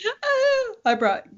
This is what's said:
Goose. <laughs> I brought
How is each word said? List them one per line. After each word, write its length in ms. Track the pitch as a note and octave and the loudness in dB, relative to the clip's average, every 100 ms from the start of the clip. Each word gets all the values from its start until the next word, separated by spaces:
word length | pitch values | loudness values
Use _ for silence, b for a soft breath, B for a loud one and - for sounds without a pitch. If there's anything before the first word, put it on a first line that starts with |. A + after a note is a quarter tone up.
Goose. 720 | G#4 C5 C#5+ C#5 C#5 C5+ B4+ G#4 | -4 -4 -2 2 2 2 -2 -4
<laughs> 80 | |
I 100 | - | -2
brought 320 | A#3+ A3 G3 - | 0 0 -2 -6